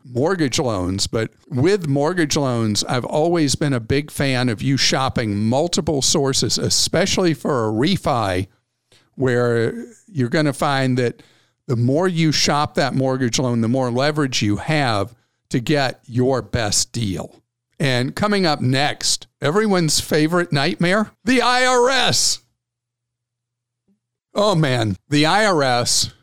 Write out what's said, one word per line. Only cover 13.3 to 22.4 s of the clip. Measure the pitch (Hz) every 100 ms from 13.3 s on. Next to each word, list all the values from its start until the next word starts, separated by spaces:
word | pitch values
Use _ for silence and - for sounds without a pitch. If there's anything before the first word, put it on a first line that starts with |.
| 113
loan, | 127 120
the | 113
more | 131 127
leverage | 120 143 151 139 123
you | 107 101
have | - 156 135 104 101 - _ _ -
to | 135
get | 113 147 131 -
your | - 120 123 127
best | 107 123 107 - -
deal. | 117 107 85 - - _ _ _ -
And | 143 123 131
coming | - 208 202
up | 175 143
next, | 123 135 143 107 - - - -
everyone's | 135 185 220 185 160 -
favorite | - 160 156 175 170
nightmare, | 147 147 - 170 202 208 -
the | 190 254
I | 233 247
R | 254 254 240
S. | 262 220 131 - -